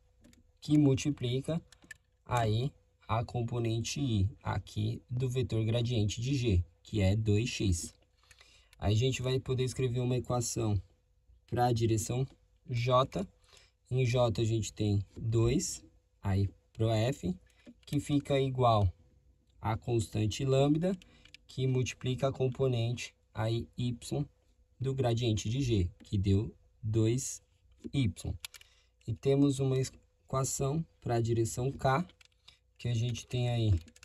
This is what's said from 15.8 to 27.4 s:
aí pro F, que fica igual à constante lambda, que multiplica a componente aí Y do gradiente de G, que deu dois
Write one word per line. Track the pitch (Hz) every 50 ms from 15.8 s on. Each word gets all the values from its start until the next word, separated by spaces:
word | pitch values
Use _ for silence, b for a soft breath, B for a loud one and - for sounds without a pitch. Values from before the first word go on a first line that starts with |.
| - - _ _ _ _ _ _
aí | - 101 95 98 98 - - - _ _ _
pro | - 113 113
F, | 113 110 113 127 147 - - 180 180 - - B B B B B B _ _
que | - 147 143
fica | - - 143 143 - - 143 135
igual | 135 135 127 127 123 120 113 107 101 90 - - - _ _ _ _ _ _ _ _ _ _ -
à | - 110 110
constante | - - 123 117 113 98 - - 107 107 104 - - 139
lambda, | 131 131 135 139 143 151 160 175 185 202 185 B B B B B B B - _ -
que | - 131 131
multiplica | 131 127 127 120 - - - - 127 127 120 139 135
a |
componente | 135 - 131 131 127 - 135 131 123 117 113 117 120 - - - - _ _ _ _
aí | - 110 113 117 117 - - _ -
Y | 123 120 120 - - - 135 143 147 - _ _ _ _ _ _ _ _ _ _
do | 127 135 135
gradiente | 131 120 120 117 113 123 113 107 - - 107
de | 120 135
G, | 135 117 113 98 90 87 - - -
que | - 110 98
deu | 95 101 95 98 120 160 - - _ _ _ _ -
dois | 107 107 113 110 113 123 131 - - - -